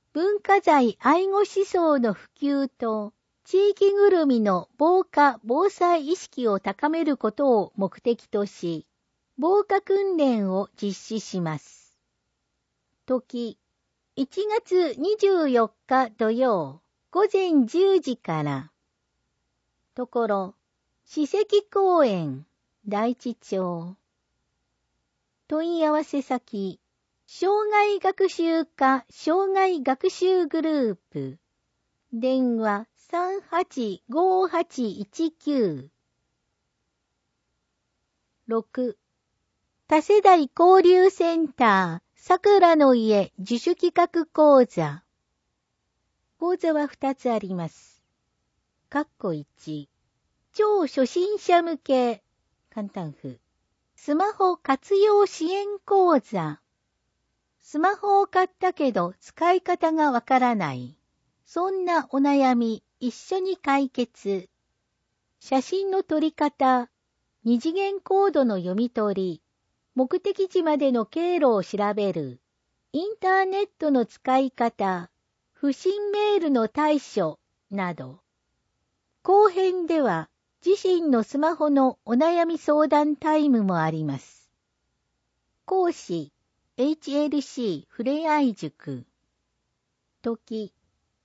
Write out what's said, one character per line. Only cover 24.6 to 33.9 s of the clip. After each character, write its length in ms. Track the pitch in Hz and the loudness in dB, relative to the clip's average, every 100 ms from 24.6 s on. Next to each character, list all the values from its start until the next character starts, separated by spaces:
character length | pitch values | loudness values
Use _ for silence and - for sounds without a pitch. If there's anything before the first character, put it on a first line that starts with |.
| _ _ _ _ _ _ _ _ - | _ _ _ _ _ _ _ _ -6
問 320 | 302 330 339 | -4 -2 0
い 60 | 302 | 0
合 80 | |
わ 100 | 302 | 0
せ 180 | 294 285 | -2 -6
先、 580 | - 254 _ 202 196 - _ _ _ _ _ | -4 -8 _ -8 -8 -10 _ _ _ _ _
障 460 | - 359 415 415 | -4 -2 0 0
害 280 | 415 415 403 | 0 0 0
学 300 | 381 381 381 | -2 0 -2
習 360 | - 330 330 - | 0 -2 0 -4
課 400 | - 269 269 - | -2 0 0 -4
障 420 | - 311 359 392 | -8 -2 0 0
害 300 | 381 381 339 | 0 0 0
学 280 | 262 262 381 | -4 -2 -4
習 360 | - 359 370 320 | -2 0 0 0
グ 160 | 320 | -2
ル 320 | 311 294 233 180 | -2 -2 -2 -4
ー 20 | _ | _
プ。 300 | 147 135 143 _ _ _ _ _ _ _ | -10 -10 -12 _ _ _ _ _ _ _
電 440 | 233 254 262 247 233 | -6 -2 0 0 0
話 300 | 220 202 226 | -2 -4 -6
三 480 | _ _ 339 359 392 | _ _ -4 -4 -6
八 640 | - 339 359 269 220 | -4 -4 -4 -4 -6